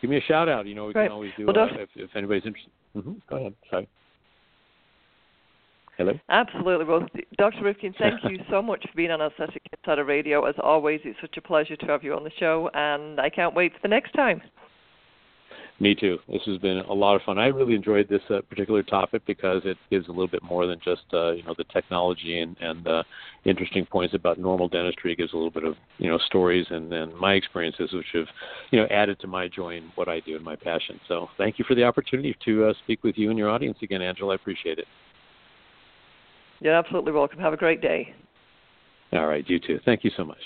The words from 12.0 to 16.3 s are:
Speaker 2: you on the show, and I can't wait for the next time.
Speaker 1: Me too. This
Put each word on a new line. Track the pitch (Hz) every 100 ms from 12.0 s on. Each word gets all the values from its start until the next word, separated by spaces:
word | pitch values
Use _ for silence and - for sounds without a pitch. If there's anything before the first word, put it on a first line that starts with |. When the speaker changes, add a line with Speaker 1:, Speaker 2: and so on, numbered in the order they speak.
Speaker 2:
you | 151
on | 151
the | 151 -
show, | 170 160 165
and | - 147 143 151 151
I | 143
can't | - 175
wait | - 175
for | -
the | 202
next | 214 -
time. | - 269 175 - _ - _ _ _ _ _ _ _ _ - - -
Speaker 1:
Me | 101
too. | 104 101 87
This | -